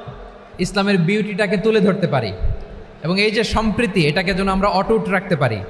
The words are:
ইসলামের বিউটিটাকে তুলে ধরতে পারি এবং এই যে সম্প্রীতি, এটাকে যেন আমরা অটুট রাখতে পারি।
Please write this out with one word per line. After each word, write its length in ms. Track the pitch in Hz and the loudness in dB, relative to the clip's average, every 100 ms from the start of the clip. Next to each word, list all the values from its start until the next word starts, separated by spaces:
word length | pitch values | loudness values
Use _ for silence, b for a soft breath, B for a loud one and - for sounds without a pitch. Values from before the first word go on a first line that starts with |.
| - - - - - - | -14 -16 -16 -20 -16 -6
ইসলামের 380 | 180 202 196 196 | -2 0 2 4
বিউটিটাকে 600 | 160 214 208 190 208 214 | 2 2 -2 -2 0 2
তুলে 220 | 220 220 | 2 4
ধরতে 280 | 202 180 151 | 4 2 0
পারি 260 | 123 110 - - - - - - - | 0 -2 -2 -2 -2 -6 -16 -18 -10
এবং 180 | 156 190 | -4 0
এই 100 | 214 | 0
যে 120 | 220 | 0
সম্প্রীতি, 640 | 220 226 226 196 233 190 147 | 0 0 0 0 0 2 2
এটাকে 260 | 156 185 | 2 0
যেন 160 | 185 196 | -2 0
আমরা 180 | 190 196 | 0 2
অটুট 420 | 185 196 220 180 | 0 2 0 2
রাখতে 260 | 190 190 156 | -2 0 0
পারি। 240 | 131 107 | 0 -2